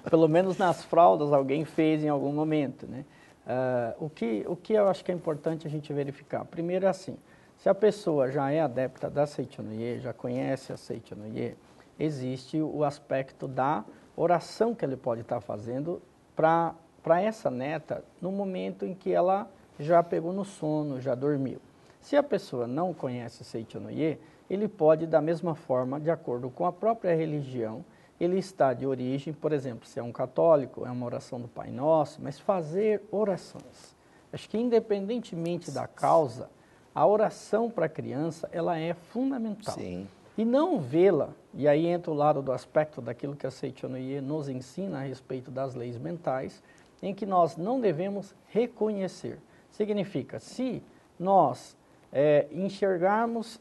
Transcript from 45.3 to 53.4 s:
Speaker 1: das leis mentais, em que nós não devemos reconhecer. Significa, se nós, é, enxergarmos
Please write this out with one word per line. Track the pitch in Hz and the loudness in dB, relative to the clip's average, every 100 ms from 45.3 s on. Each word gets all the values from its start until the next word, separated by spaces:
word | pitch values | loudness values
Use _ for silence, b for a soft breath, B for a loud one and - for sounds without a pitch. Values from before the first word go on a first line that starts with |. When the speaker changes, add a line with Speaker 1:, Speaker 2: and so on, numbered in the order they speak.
| 131 123 | -10 -8
Speaker 1:
das | 127 135 127 | -6 -6 -6
leis | 120 117 | -8 -8
mentais, | 151 170 156 131 196 - b b b b | -8 -6 -4 -4 -4 -12 b b b b
em | 185 | -8
que | 196 | -6
nós | 202 185 165 160 | 0 4 4 2
não | 185 262 | -2 0
devemos | 220 151 196 202 196 - - | 2 0 -2 -6 -10 -16 -4
reconhecer. | 202 240 - 214 202 185 - 117 123 - b b | -2 0 0 -2 -2 -4 -6 -12 -12 -16 b b
Significa, | - 208 208 180 147 123 - | -4 -2 0 -2 -4 -6 -10
se | - - 262 165 - b b - | -10 -6 -4 -6 -10 b b -4
nós, | 180 196 147 127 - - b b b | 6 6 6 2 -10 -20 b b b
é, | 131 147 147 143 | 4 6 6 4
enxergarmos | 160 190 196 196 180 180 214 233 233 | -2 -4 -2 0 2 2 2 0 -2